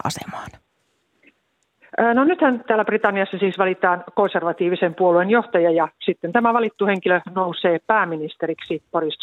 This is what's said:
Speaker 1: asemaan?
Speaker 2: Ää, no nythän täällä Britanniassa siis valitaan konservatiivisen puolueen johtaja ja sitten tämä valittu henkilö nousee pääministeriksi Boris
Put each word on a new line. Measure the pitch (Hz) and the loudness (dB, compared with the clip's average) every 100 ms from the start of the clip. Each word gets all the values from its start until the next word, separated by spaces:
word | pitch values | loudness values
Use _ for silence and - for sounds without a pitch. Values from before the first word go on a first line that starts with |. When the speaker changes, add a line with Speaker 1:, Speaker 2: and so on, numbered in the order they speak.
Speaker 1:
asemaan? | - - - - - - _ _ _ _ _ _ _ _ _ _ _ _ _ - | -4 -8 -12 -14 -16 -20 _ _ _ _ _ _ _ _ _ _ _ _ _ -2
Speaker 2:
Ää, | 233 | 2
no | 240 | 2
nythän | 285 359 285 240 - | 2 2 0 0 -2
täällä | 220 | 0
Britanniassa | 208 214 208 196 190 185 | 0 0 0 0 -4 -2
siis | 196 180 | -2 0
valitaan | 190 185 185 180 - | 0 2 0 0 -4
konservatiivisen | - 196 175 170 165 175 180 175 | 0 0 0 -2 -2 -2 0 -2
puolueen | 165 180 175 185 | 2 4 4 4
johtaja | 233 226 180 170 | 2 2 2 2
ja | 165 156 - | 2 0 -4
sitten | - 175 170 | -6 -4 -2
tämä | 233 233 | 0 2
valittu | 233 220 - 202 | 0 -2 -2 -2
henkilö | 190 185 180 175 | 0 0 0 0
nousee | 185 180 165 185 165 - | -4 -4 0 0 0 0
pääministeriksi | 220 175 160 156 - 165 160 - 160 _ | 0 0 -4 -8 -8 -6 -6 -6 -10 _
Boris | 170 156 - | -4 -4 -2